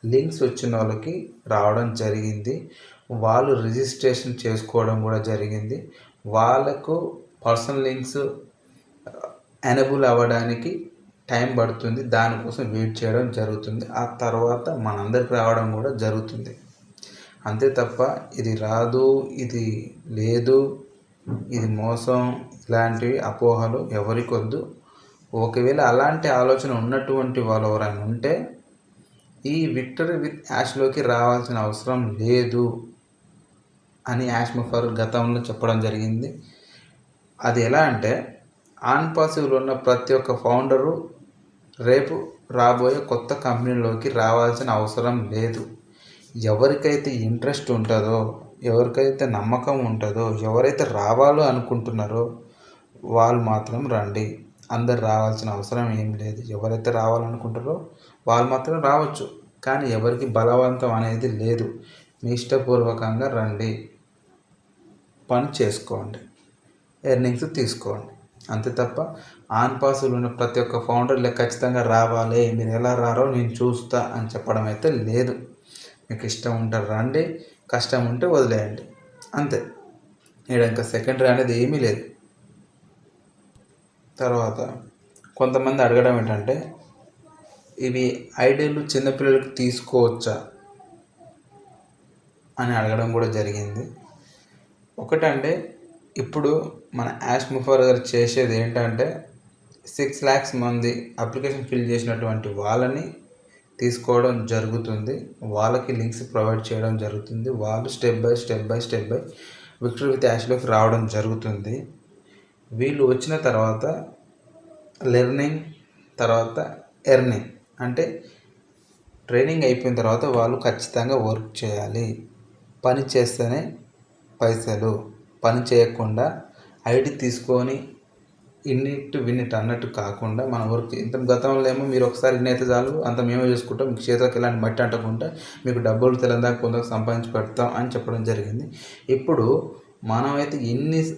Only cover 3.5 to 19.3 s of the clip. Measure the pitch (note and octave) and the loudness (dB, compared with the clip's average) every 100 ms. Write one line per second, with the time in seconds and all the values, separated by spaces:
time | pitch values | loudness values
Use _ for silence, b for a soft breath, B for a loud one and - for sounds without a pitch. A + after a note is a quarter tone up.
3.5 | B2+ A2 A#2 C3+ - C3+ B2 C3 A#2+ A#2 | 2 2 0 -2 0 0 0 -4 -4 -2
4.5 | A2 - A#2 A2 A2 A2 A2 A2 G#2+ G2+ | -2 0 0 2 0 0 -2 -2 -4 -2
5.5 | G#2+ G#2+ C#3+ - B B B G#2 G#2+ A#2 | -4 -6 -8 -10 B B B -2 2 4
6.5 | C3 C#3+ C#3+ - E3 - - - _ A#2 | 4 2 -2 -2 -4 -4 -10 -20 _ 0
7.5 | A#2 - C#3 C3 C3 B2+ C#3+ C#3 - - | 0 0 -2 -2 -2 -6 -4 -4 -6 -16
8.5 | _ b b b _ - - - - _ | _ b b b _ -20 -14 -16 -16 _
9.5 | _ C3 C3 C3+ C#3 C3 A#2 A#2 A#2 A#2 | _ 0 2 2 4 4 6 4 2 0
10.5 | A#2 E3 F#3+ - - _ _ - A#2 B2+ | -4 -4 -6 -10 -18 _ _ -4 -2 0
11.5 | B2 A2+ A2+ A#2 A#2 B2+ A2+ A2+ A#2 A#2 | 2 0 0 -4 -4 0 2 2 0 -6
12.5 | A#2+ A#2+ A2 A2+ A2 A2+ A2+ B2 A2+ G#2+ | -6 -4 -2 -2 -2 0 0 0 -2 -4
13.5 | G#2 - A2 - D#3 C3 - A#2+ A2+ A#2 | -4 -6 -8 -6 -6 -6 -2 -2 2 2
14.5 | A#2+ - B2+ A2 G#2 G2+ B2 A#2+ A#2+ A2+ | 0 -2 -4 -4 -4 0 0 2 2 2
15.5 | A2+ A2 A2 C3 B2 A2 A2 A2 - - | 2 0 -2 -4 -2 -2 -2 -6 -10 -12
16.5 | - - _ _ - B B B B G#2+ | -14 -20 _ _ -20 B B B B -8
17.5 | A2 C3+ C3 A#2+ - C3 - - - A2+ | 0 2 2 -2 0 0 0 -8 -6 -4
18.5 | A2 G#2+ A2+ A#2 B2 C3 C3+ - | -2 -2 0 2 4 4 4 0